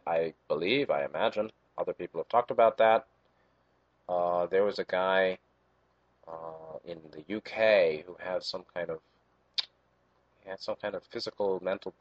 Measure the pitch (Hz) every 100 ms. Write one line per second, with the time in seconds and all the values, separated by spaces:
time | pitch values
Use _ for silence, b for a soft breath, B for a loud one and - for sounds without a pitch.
0 | - 85 82 - _ 78 87 135 139 71
1 | 69 76 110 107 110 - _ - 87 85
2 | 90 80 - 117 - 117 113 - 110 113
3 | - _ _ _ _ _ _ _ _ _
4 | - 87 87 87 87 95 101 95 92 92
5 | 92 95 95 92 _ _ _ _ _ _
6 | _ _ - 82 82 80 80 80 - 82
7 | 78 78 78 107 - - 110 104 85 78
8 | 90 85 90 90 - 92 90 90 85 80
9 | - _ _ _ _ - - _ _ _
10 | _ _ _ _ 95 95 - 104 107 95
11 | - 120 110 - 101 92 90 98 95 -